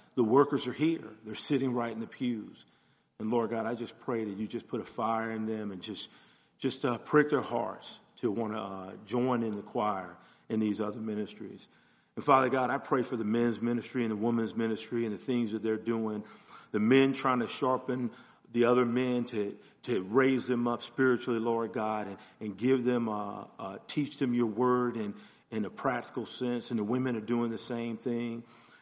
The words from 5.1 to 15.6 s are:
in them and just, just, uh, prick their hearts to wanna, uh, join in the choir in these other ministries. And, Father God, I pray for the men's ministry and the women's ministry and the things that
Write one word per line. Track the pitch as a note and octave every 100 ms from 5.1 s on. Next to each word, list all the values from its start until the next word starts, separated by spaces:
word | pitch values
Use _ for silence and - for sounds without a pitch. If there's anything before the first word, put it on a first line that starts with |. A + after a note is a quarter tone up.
| A2+ A2+
in | A2 A2
them | A2 G#2
and | F#2+
just, | A2 G2 - - - _ _ _
just, | C3+ -
uh, | C3 A#2
prick | - D3+ D3
their | C#3
hearts | - A#2+ G#2 F#2+ - - _ -
to | A#2+
wanna, | G2+ A2 A2
uh, | G2+ F#2+ F#2+ G2+ G#2+
join | A#2+ B2+ B2
in | A2+ G#2
the |
choir | G2+ B2 G#2 G2 F2+ F2 - _ -
in | A2
these | G#2+ G2
other | G#2+ G#2+
ministries. | A2 G#2 G#2+ - G#2 G2+ - _ _ _ _ -
And, | D3
Father | C3+ B2+
God, | C3 B2+
I | C3
pray | - C3
for | A#2+ A#2+
the |
men's | G#2+ A#2 A#2+ G#2
ministry | A#2+ A#2+ - C3
and | A#2
the | G#2
women's | A#2 A#2 A2 A2
ministry | A2+ G#2+ - A#2+ A2+
and |
the | G2
things | - B2 A2+
that | G#2+